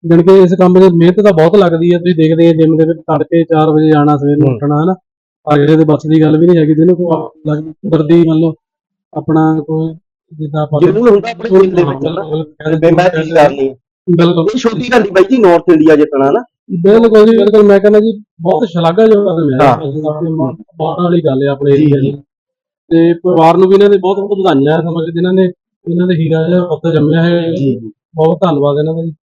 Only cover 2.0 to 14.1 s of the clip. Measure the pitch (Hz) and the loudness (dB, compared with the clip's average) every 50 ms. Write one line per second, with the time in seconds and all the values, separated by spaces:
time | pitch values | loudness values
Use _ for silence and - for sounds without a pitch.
2 | 175 180 180 160 160 156 165 160 170 170 165 156 160 156 160 156 160 160 165 160 | 0 -2 0 0 0 0 2 2 2 2 4 2 2 2 2 0 0 0 -2 -6
3 | - - 160 147 156 - - 170 165 160 165 156 156 160 151 156 156 156 156 151 | -4 -6 -4 -4 -4 -2 -2 -2 0 0 0 0 0 2 2 2 2 2 2 2
4 | 147 147 147 139 139 143 147 151 147 135 123 110 143 143 147 147 156 180 190 185 | 2 0 0 0 0 -2 0 0 0 0 -2 -4 -4 -4 -2 -2 -2 -2 -4 -6
5 | _ _ _ _ _ _ _ _ _ - 147 147 143 147 160 156 160 151 151 139 | _ _ _ _ _ _ _ _ _ -2 0 0 2 2 2 2 2 0 0 -2
6 | - 156 156 160 156 156 151 156 170 175 180 165 156 151 156 151 160 180 180 170 | -2 0 0 2 2 2 2 2 2 2 2 2 2 0 0 0 2 0 0 0
7 | 180 170 160 160 156 156 _ _ _ 156 151 151 156 160 156 _ - 202 165 151 | -2 -4 -4 -6 -6 -10 _ _ _ -6 -6 -6 -8 -12 -16 _ -6 -4 -2 -2
8 | 156 151 165 170 170 160 160 156 165 160 156 _ _ _ _ _ _ _ _ _ | 0 2 2 2 2 2 0 0 -2 -2 -4 _ _ _ _ _ _ _ _ _
9 | _ _ - 151 143 - 156 156 160 160 160 156 147 156 160 156 160 160 160 160 | _ _ -14 -10 -6 -2 -2 0 0 0 -2 -2 -4 -6 -6 -6 -6 -8 -10 -14
10 | _ _ _ _ _ _ 165 151 156 147 143 156 151 147 147 147 165 180 190 208 | _ _ _ _ _ _ -16 -14 -12 -8 -6 -6 -6 -4 -2 0 0 0 0 0
11 | 240 240 208 202 - 233 - 170 220 226 190 190 196 185 180 175 175 165 175 - | 2 2 2 2 0 -4 -12 -10 -6 0 2 2 2 2 0 -2 -2 -2 -4 -6
12 | 139 156 165 175 160 156 151 160 160 151 _ _ 151 156 160 160 156 165 170 165 | -8 -8 -8 -8 -10 -8 -8 -8 -8 -10 _ _ -6 -4 -4 0 2 2 2 2
13 | 180 185 175 160 160 156 165 165 147 139 135 143 135 135 127 _ _ _ _ _ | 0 0 -2 -2 -6 -2 2 2 2 2 0 -2 -6 -6 -6 _ _ _ _ _
14 | _ - | _ -2